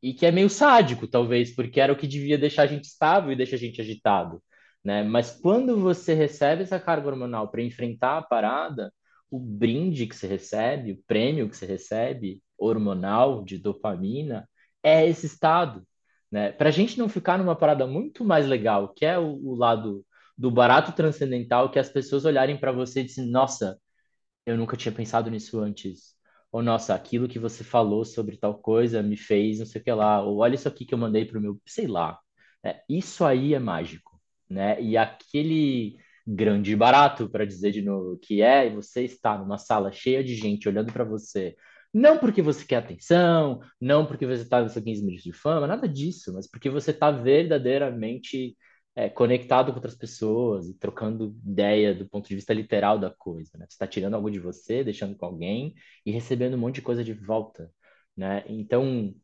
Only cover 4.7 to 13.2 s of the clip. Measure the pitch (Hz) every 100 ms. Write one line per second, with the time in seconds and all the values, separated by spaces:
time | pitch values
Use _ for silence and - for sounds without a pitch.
4.7 | _ 101 101 104 117 120 - 175 226 262
5.7 | 226 185 175 - 156 151 - 143 165 185
6.7 | 185 170 160 143 131 123 117 107 113 120
7.7 | 120 123 113 127 156 156 117 104 135 165
8.7 | 135 101 _ _ _ _ 131 123 104 117
9.7 | 123 180 151 110 - 95 98 - 107 117
10.7 | 143 117 92 _ 107 123 156 107 - 95
11.7 | 95 - 110 120 131 101 95 _ _ 110
12.7 | 110 104 92 92 107